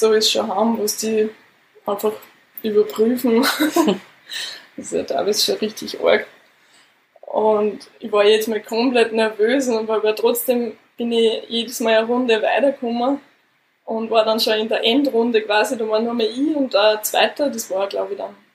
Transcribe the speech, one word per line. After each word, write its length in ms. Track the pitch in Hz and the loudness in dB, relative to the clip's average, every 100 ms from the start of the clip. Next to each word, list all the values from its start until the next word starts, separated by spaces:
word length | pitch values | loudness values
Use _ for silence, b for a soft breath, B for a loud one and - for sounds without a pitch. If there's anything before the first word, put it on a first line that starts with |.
da 60 | 220 | 2
alles 220 | 220 214 | 4 2
schon 180 | 214 220 | 0 -2
haben, 300 | 190 226 220 | 0 0 0
was 140 | 208 - | -2 -4
die 340 | 220 220 214 - _ _ _ _ - | -2 0 -2 -4 _ _ _ _ -8
einfach 260 | 202 214 214 - _ _ - | -4 -4 -6 -12 _ _ -10
überprüfen. 840 | 226 208 208 - 226 247 247 226 277 | -2 0 0 2 0 2 2 2 2
<laughs> 480 | - 302 339 285 196 - _ B B B B B - | 0 0 2 2 0 -6 _ B B B B B -16
Das 100 | - | -6
ist 60 | |
ja 100 | 170 | -6
teilweise 400 | - - 190 208 | -4 -4 -2 0
schon 120 | - 190 | -2 -2
richtig 420 | 214 - 208 - | -4 -6 -12 -2
arg. 200 | - 214 - - _ b b b b b _ _ | 2 2 0 -14 _ b b b b b _ _
Und 680 | - - 214 208 214 190 - _ | -6 0 2 2 0 -4 -14 _
ich 140 | 226 | -2
war 120 | 208 | 2
jetzt 220 | 208 220 220 | 4 4 2
mal 140 | 214 | -4
komplett 500 | - 226 254 247 226 | -4 -2 0 2 2
nervös, 540 | 220 220 214 220 277 254 | 2 0 2 2 2 0
und 240 | 220 220 | -2 -2
aber 240 | 220 214 | 0 0
trotzdem 600 | 214 226 240 - 240 233 - _ - | 0 0 0 0 -2 -2 -8 _ -8
bin 140 | 233 | -2
ich 320 | 233 226 247 - | 2 2 0 -4
jedes 320 | 233 226 - | -6 -4 -4
Mal 160 | 226 220 | 2 2
eine 100 | 226 | 2
Runde 340 | 247 247 220 | 0 2 2
weitergekommen 800 | 190 220 277 269 233 233 247 285 - _ _ _ _ _ | 2 2 2 0 -4 -2 -2 -2 -6 _ _ _ _ _
und 260 | - 220 226 | -8 -6 0
war 140 | 220 | 2
dann 140 | 214 220 | 2 2
schon 140 | 226 | 0
in 140 | 214 220 | 0 0
der 160 | 208 | 0
Endrunde 580 | 226 262 277 226 240 220 | 2 2 2 2 2 0
quasi, 340 | 214 208 220 240 | 2 0 0 -2
da 120 | 220 | -2
war 100 | 214 | -2
nur 160 | 233 | -2
mehr 160 | 240 220 | -2 -2
ich 240 | 240 302 | -2 -2
und 180 | 302 262 | 0 0
der 260 | 190 214 214 | 4 4 2
Zweite, 480 | - 180 214 - 285 | 0 0 0 0 -4
das 200 | 226 - | -4 -6
war, 180 | 190 196 | -4 -2
glaub 240 | 196 190 | -4 -6
ich, 60 | 196 | -6
dann 180 | 196 208 _ | -10 -14 _